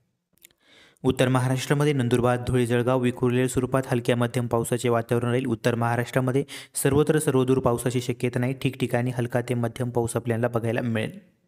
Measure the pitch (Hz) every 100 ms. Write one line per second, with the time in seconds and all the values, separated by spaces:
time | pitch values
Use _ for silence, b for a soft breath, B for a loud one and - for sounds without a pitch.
0 | _ _ _ _ - b b b b b
1 | 127 127 127 131 123 131 - 143 147 139
2 | 120 120 120 123 123 127 117 120 120 131
3 | 123 - 123 123 127 135 127 131 - 123
4 | 120 123 120 123 120 117 113 120 123 117
5 | 113 120 120 123 131 113 123 117 117 120
6 | 117 131 127 131 - B B - 143 139
7 | 151 156 151 131 127 131 127 120 127 123
8 | 123 123 123 123 123 131 135 123 120 120
9 | 123 120 117 123 120 123 117 - 123 120
10 | 117 117 117 113 120 117 113 120 123 110
11 | 113 196 - _